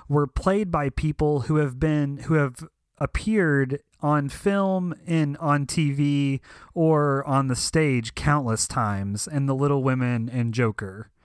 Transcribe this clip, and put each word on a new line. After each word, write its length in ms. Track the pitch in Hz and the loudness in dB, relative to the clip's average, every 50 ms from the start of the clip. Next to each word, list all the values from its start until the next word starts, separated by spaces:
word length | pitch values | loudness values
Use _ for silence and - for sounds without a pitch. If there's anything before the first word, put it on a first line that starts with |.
| - - | -6 0
were 160 | 143 147 143 | 0 0 0
played 460 | 135 - - - 185 196 208 214 180 | 0 -2 -2 -2 0 0 0 0 -2
by 180 | 165 151 147 139 | -2 -2 -2 -2
people 520 | - - - 151 151 - 156 151 151 139 | -4 -2 -2 -2 0 0 0 2 2 0
who 160 | 117 - 156 | 0 0 2
have 220 | 151 147 135 123 127 | 2 0 0 -2 -2
been, 380 | - 117 - 147 143 139 143 139 127 | 0 0 2 0 0 -2 -4 -6 -2
who 80 | - 160 | 0 2
have 340 | 156 143 131 120 - 160 - _ _ _ _ _ - | 2 2 0 -4 -8 -18 -18 _ _ _ _ _ -6
appeared 800 | 147 - - - - 214 220 208 180 156 143 139 135 127 139 - _ _ _ - | -4 -4 -4 -4 -2 0 2 2 4 4 4 2 2 0 -2 -8 _ _ _ -4
on 280 | - 147 151 147 143 139 | 0 0 2 0 0 -2
film 640 | - - - 202 196 202 196 190 190 185 180 175 - - - | -4 -2 0 0 2 2 0 0 0 -2 -2 -4 -6 -8 -4
and 280 | 165 165 160 151 143 143 | -2 0 0 0 0 -2
on 280 | - 170 147 147 143 139 | -2 0 0 2 0 0
T 260 | - - 165 156 143 | -2 0 0 0 0
V 500 | 139 143 147 143 143 143 143 139 139 131 - - - - - - - | 2 0 2 2 2 2 2 0 -2 -4 -6 -10 -20 -20 -18 -8 -2
or 520 | 175 160 160 160 147 147 143 135 139 135 | 2 4 4 4 4 2 2 0 0 0
on 220 | 147 135 139 135 | 0 0 2 2
the 80 | 131 123 | 0 0
stage 600 | - - - - 160 156 143 131 120 113 - - | -2 -2 0 0 2 2 2 2 0 -2 -4 -6
countless 520 | - - 147 147 151 135 117 110 - - | -4 0 0 0 2 0 0 -2 -2 -2
times, 600 | - - 131 117 104 101 98 98 101 101 104 - | -2 -2 -2 0 0 -2 -2 -4 -4 -4 -6 -6
and 200 | - 151 139 139 139 | -4 -2 -2 0 0
The 60 | 135 | 0
Little 260 | 131 143 143 143 139 131 | 0 2 2 2 2 2
Women 460 | 135 131 127 127 123 123 117 113 127 | 0 0 0 0 0 0 -2 -2 -4
and 240 | - 127 120 117 110 | -2 -2 -2 0 0
Joker. 560 | 123 120 110 104 - 107 95 95 104 - _ _ _ | 0 0 0 0 -4 -8 -12 -12 -14 -18 _ _ _